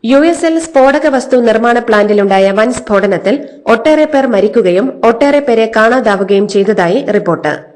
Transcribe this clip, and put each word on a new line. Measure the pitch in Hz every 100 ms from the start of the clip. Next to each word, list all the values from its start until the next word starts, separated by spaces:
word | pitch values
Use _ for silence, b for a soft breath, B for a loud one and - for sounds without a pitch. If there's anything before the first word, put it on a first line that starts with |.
| 226
യു | 269
എസിൽ | 320 330 330 320
സ്ഫോടക | 320 269 262 294 311
വസ്തു | 277 254 254
നിർമ്മാണ | 233 220 240 240
പ്ലാന്റിലുണ്ടായ | 233 208 208 208 196 196 196
വൻ | 196 226
സ്ഫോടനത്തിൽ | 240 - 202 196 180 190 277 B B -
ഒട്ടേറെ | 226 311 311 302
പേർ | 277 269
മരിക്കുകയും | 208 208 233 185 180 254 - 233
ഒട്ടേറെ | 233 285 285
പേരെ | 285 226 220 220
കാണാതാവുകയും | 220 254 220 196 190 196 202
ചെയ്തതായി | 202 196 196 170 220 285 208
റിപ്പോർട്ട്. | - 165 151 147 -